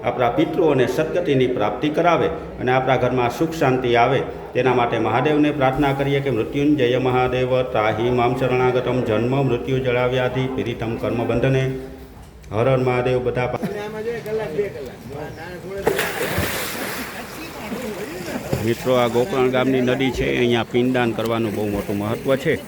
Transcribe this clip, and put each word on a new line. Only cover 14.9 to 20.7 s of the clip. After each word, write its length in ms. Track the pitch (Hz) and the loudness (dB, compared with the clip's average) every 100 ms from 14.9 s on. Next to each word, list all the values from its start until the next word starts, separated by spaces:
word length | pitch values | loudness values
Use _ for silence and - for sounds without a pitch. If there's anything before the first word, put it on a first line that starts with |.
| - 117 147 156 156 160 180 185 196 196 - - - 523 - - - - - 262 - 247 - - - 330 - 220 233 233 190 226 349 349 269 - - | -14 -14 -12 -12 -12 -14 -12 -10 -4 -2 -2 -2 -4 -4 -2 -4 -4 -6 -6 -6 -8 -10 -10 -12 -14 -14 -12 -10 -8 -8 -8 -10 -10 -8 -8 -6 -4
મિત્રો, 300 | 107 117 127 | -2 -2 2
આ 140 | 127 120 | 2 2
ગોકર્ણ 420 | 113 123 131 127 | 2 0 2 2
ગામની 300 | 127 127 131 | 2 2 2
નદી 300 | 123 127 131 | 2 2 0
છે, 260 | 120 139 135 | 0 -2 2
અહીંયા 280 | 120 117 113 | 2 2 2